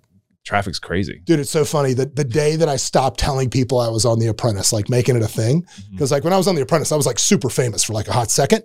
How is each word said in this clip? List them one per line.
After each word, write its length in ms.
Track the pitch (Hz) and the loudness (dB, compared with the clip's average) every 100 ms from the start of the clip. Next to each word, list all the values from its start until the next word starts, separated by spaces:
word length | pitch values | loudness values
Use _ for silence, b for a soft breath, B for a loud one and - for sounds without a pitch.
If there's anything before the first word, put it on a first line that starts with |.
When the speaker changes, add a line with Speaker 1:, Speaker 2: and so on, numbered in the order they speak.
| _ 95 _ _ - | _ _ _ _ -4
Speaker 1:
traffic's 340 | 101 95 - | -4 -4 -8
crazy. 420 | - 90 - - 92 | -6 -4 -4 -4 0
Speaker 2:
Dude, 160 | 160 | 0
it's 100 | 139 | 0
so 140 | 160 143 | -2 0
funny. 260 | 151 135 | 0 0
The, 120 | 127 127 | 0 -2
the 180 | 123 | -4
day 320 | 135 151 151 160 | -2 0 0 2
that 140 | 156 | 0
I 80 | 139 | 0
stopped 420 | - 151 131 - | 0 0 0 0
telling 300 | 147 135 131 | -2 0 0
people 300 | 135 120 123 | 0 2 0
I 80 | 117 | 0
was 160 | 113 117 | 2 2
on 120 | 117 | 2
The 100 | 113 | 0
Apprentice, 440 | 107 127 98 - | 0 -2 -2 -2
like, 160 | 98 98 | -2 0
making 280 | 123 120 123 | 2 2 2
it 40 | |
a 60 | 104 | 0
thing, 360 | - 110 160 | 0 0 0
Speaker 1:
Mm-hmm. 340 | - - 107 95 | -2 -12 -14 -4
Speaker 2:
'cause, 120 | 139 | -2
like, 140 | 143 | 0
when 80 | 165 | 2
I 60 | 190 | 2
was 100 | 185 | 2
on 80 | 165 | 0
The 60 | |
Apprentice, 320 | 120 165 - | 0 0 0
I 20 | 151 | 0
was, 100 | 143 | 0
like, 140 | 113 | 0
super 300 | - 202 123 | 2 2 2
famous 340 | - 123 - | 0 -2 -2
for, 80 | - | -2
like, 160 | 107 - | -2 -2
a 60 | |
hot 180 | 120 113 | -2 0
second. 320 | - 139 165 | 0 2 0